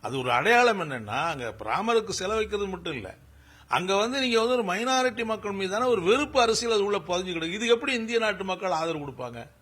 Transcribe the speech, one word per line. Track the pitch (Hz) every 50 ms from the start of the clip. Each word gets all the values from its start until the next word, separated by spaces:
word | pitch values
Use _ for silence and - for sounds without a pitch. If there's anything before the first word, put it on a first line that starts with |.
அது | - 104 123 135
ஒரு | 127 127
அடையாளம் | 120 123 147 196 233 240 247 240 226 196
என்னன்னா, | 175 156 135 123 110 101 107 131 151
அங்க | 170 160 139 123 113 101 101
ராமருக்கு | 107 107 117 156 202 226 233 226 220 185
சிலை | 190 - 185 190 214
வைக்கிறது | 220 214 214 208 202 202 196
மட்டும் | 185 175 170 175 156
இல்ல, | 127 101 92 - - - - - - - - - - - _
அங்க | 123 131 175 185 196
வந்து | 196 208 233 254 277
நீங்க | 269 254 233 226 220
வந்து | 240 254 247
ஒரு | 226 190 175
மைனாரிட்டி | 196 233 254 262 262 254 254 226 233 233
மக்கள் | 220 220 214 - 208
மீதான | 202 196 196 190 190 214 247 254
ஒரு | 247 202 175
வெறுப்பு | 170 220 262 294 294 - 269
அரசியல் | 240 226 226 220 233 233 226
அது | 214 196
உள்ள | 202 202 196
புதைஞ்சு | 156 160 180 180 190 185 175
கிடக்கு. | 165 160 165 175
இது | 214 226 233
எப்படி | 233 226 262 277 262
இந்திய | 240 226 220 240 226
நாட்டு | 226 214 202 175 196
மக்கள் | 190 185 180 190 185
ஆதரவு | 175 160 165 170 165 156 143 139
கொடுப்பாங்க? | 127 - 127 123 120 117 117 - _ _